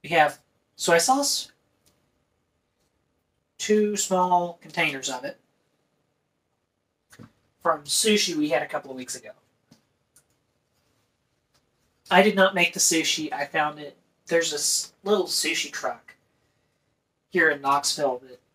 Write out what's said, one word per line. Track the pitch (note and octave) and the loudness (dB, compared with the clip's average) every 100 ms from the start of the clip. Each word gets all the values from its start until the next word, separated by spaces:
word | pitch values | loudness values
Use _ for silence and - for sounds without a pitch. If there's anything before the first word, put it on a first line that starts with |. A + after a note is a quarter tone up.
We | D3+ | 2
have | E3+ D3+ - _ _ _ - | 4 4 2 _ _ _ -6
soy | - E3+ | 2 4
sauce, | E3 C4+ C#4 - - _ _ _ _ _ _ _ _ _ _ _ _ _ _ _ _ _ _ _ _ _ | 4 2 2 -4 -6 _ _ _ _ _ _ _ _ _ _ _ _ _ _ _ _ _ _ _ _ _
two | - G#3+ G#3 | 0 2 2
small | G3+ - F#3 F3+ F3 F3 - | -2 -2 0 2 2 0 -8
containers | D#3 - D#3 C#3 C3 | -10 -4 -4 -4 -8
of | B2+ | -8
it, | - - _ _ _ _ _ _ _ _ _ _ _ _ _ _ _ _ _ - - _ _ _ | -12 -14 _ _ _ _ _ _ _ _ _ _ _ _ _ _ _ _ _ -20 -20 _ _ _
from | F3 D3+ | -4 -4
sushi | D3 - G#3+ G#3 F#3+ | -4 -2 2 2 0
we | D3+ D3+ | -2 0
had | E3 | 0
a | D3 | -2
couple | D3+ C3+ | -8 -8
of | C3 | -14
weeks | B2+ | -12
ago. | B2 - - _ _ _ _ _ _ _ _ _ _ _ _ _ _ _ _ _ _ _ _ _ _ _ _ _ _ - | -14 -14 -20 _ _ _ _ _ _ _ _ _ _ _ _ _ _ _ _ _ _ _ _ _ _ _ _ _ _ 2
I | F#3 | 6
did | G#3 G3 | 6 6
not | F#3+ | 4
make | F#3+ E3+ | 4 -2
the | F3+ | 0
sushi. | - E3 D#3 - D3+ | 0 2 0 -4 -6
I | C3+ | -8
found | C#3+ D#3+ D3+ D3 | -6 -2 -4 -6
it. | D3 _ _ _ - | -18 _ _ _ -2
There's | E3 D#3+ | 0 0
this | D3 - - - _ | -4 -2 -2 -6 _
little | F#3+ G#3 F3 | -2 0 0
sushi | - D#3 E3 C#3+ | -4 -2 -4 -6
truck | - - - - - _ _ _ _ _ _ _ _ _ _ _ | -8 -8 -10 -18 -20 _ _ _ _ _ _ _ _ _ _ _
here | F3+ D#3 | 2 2
in | C#3+ | 2
Knoxville | C#3 C#3+ - - C#3+ G#2 - | 0 0 -2 -2 -2 -2 -10
that | - _ | -20 _